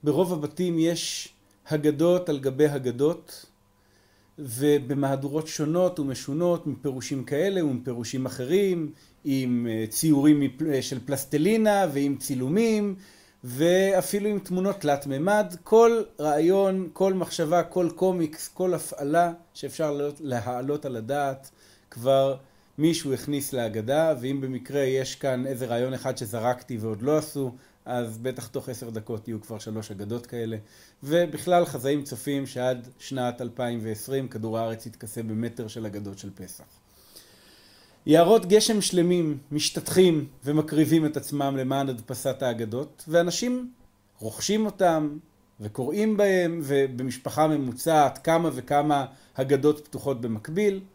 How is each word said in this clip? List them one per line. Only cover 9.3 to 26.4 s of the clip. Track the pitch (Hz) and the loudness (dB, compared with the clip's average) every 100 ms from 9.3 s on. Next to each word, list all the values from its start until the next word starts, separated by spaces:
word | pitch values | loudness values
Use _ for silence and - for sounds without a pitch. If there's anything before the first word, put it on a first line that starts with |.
| 135 127 123 117 | -2 0 0 0
אה, | 110 110 | -2 -4
ציורים | - 165 143 147 147 | -2 2 6 6 6
מפל-, | 139 - 156 | 2 -2 -2
אה, | 135 | -2
של | - 131 127 | -2 -8 -4
פלסטלינה | 139 - 151 170 226 214 202 185 | -6 -2 0 2 4 4 4 2
ועם | 139 143 139 | 0 -2 -2
צילומים, | - 131 127 180 226 214 202 190 - - _ _ | -4 -4 0 2 2 2 -2 -6 -14 -20 _ _
ואפילו | 127 123 165 180 190 190 - 202 202 | -14 0 4 4 4 2 0 -2 0
עם | 208 | -2
תמונות | - 180 190 196 | -2 -2 0 0
תלת | 151 143 143 | 0 0 0
מימד. | 135 170 208 196 175 | -2 2 2 2 -6
כל | - 220 233 233 202 - | 4 8 8 6 -2 -4
רעיון, | 147 147 165 196 196 190 175 | 0 2 4 4 4 0 -4
כל | - 196 | 0 0
מחשבה, | 190 165 - 156 175 | 2 -2 -2 2 2
כל | 165 185 175 170 | 2 0 -2 2
קומיקס, | 185 180 160 156 - | 0 2 -2 -4 -16
כל | - 185 | -4 -2
הפעלה | 165 - - 143 160 175 170 - | 0 -4 -6 0 4 2 0 -16
שאפשר | - 139 - 156 | -12 -12 -4 -2
להעלות, | 143 143 147 | -2 -4 -6
להעלות | 151 120 117 123 131 147 143 | -4 -4 -2 -6 -4 -4 -4
על | 120 | -8
הדעת, | 110 143 143 135 - _ _ _ _ | -4 -2 -2 -4 -14 _ _ _ _
כבר | - 123 135 135 135 - _ _ - | -4 4 4 4 0 -10 _ _ 2
מישהו | 156 165 143 | 2 2 -2
הכניס | 127 - 143 139 | -4 -2 -4 -4
להגדה, | 131 117 107 107 143 160 139 | -4 -2 -4 0 2 2 0
ואם | 123 139 | -2 -4
במקרה | 131 127 127 143 | -4 -8 -4 0
יש | 135 131 131 - | 0 0 -2 -4
כאן | 139 127 135 | -4 -2 -4
איזה | 123 123 | -6 -4
רעיון | 120 127 | -2 -2
אחד | 127 131 131 | -4 -6 -6
שזרקתי | 117 117 | -6 -2